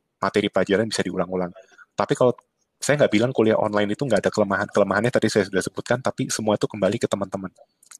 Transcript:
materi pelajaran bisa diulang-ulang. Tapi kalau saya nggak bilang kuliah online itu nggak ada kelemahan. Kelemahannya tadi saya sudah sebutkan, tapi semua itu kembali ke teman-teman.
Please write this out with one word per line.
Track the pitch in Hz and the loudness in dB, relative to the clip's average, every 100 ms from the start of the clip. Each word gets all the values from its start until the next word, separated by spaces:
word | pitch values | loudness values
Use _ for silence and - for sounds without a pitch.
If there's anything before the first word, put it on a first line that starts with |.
| - _ | -10 _
materi | 98 104 101 | -2 0 0
pelajaran | 98 92 95 113 | 0 2 0 0
bisa | - 92 | -2 -4
diulang-ulang. | 90 90 92 87 - - _ - | -4 -4 -4 -6 -10 -20 _ -10
Tapi | - 101 | -4 -2
kalau | 143 127 - _ _ _ _ | 2 2 2 _ _ _ _
saya | - 143 | -2 2
nggak | 110 | 4
bilang | 104 120 | 4 2
kuliah | 131 110 107 | 2 2 2
online | 107 104 104 | 0 0 -2
itu | 104 143 | -2 0
nggak | 101 92 | 0 0
ada | |
kelemahan. | 107 101 98 101 | 0 0 0 -2
Kelemahannya | 110 98 98 120 | 0 2 2 2
tadi | - 110 | 2 2
saya | 107 98 | 2 0
sudah | 95 | -2
sebutkan, | - - - 123 | -4 -8 -4 -2
tapi | 110 - 131 | -2 -4 -6
semua | - 110 104 | -2 0 0
itu | - | -2
kembali | 107 95 113 | 0 -2 0
ke | - | -2
teman-teman. | 101 95 98 95 - _ _ _ - | -2 -4 -8 -10 -14 _ _ _ -14